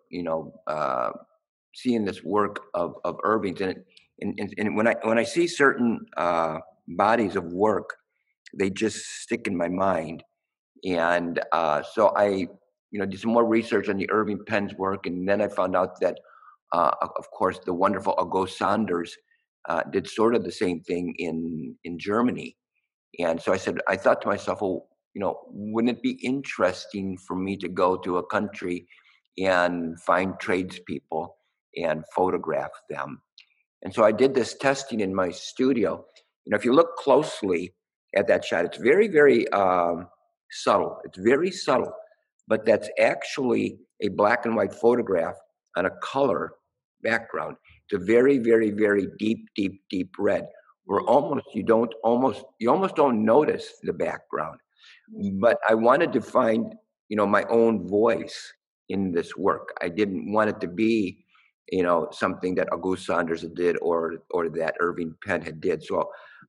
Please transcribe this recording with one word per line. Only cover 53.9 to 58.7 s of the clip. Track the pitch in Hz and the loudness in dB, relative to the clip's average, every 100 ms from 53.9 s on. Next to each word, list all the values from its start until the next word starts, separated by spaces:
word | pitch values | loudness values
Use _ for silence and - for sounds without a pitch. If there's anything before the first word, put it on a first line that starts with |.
background. | 85 82 78 - - 78 85 _ _ - - _ 220 101 95 | -2 -4 -4 -8 -6 -6 -10 _ _ -20 -20 _ -6 -4 2
But | 113 104 107 | 4 4 4
I | |
wanted | 113 117 139 160 | 4 6 6 4
to | 117 | 0
find, | - 127 117 113 - - _ _ _ | 0 2 2 2 -2 -10 _ _ _
you | 107 | 0
know, | 101 | 4
my | 101 - | 2 4
own | 117 113 107 90 | 4 4 2 0
voice | 101 117 107 78 - - - _ | 2 4 2 -4 -12 -18 -20 _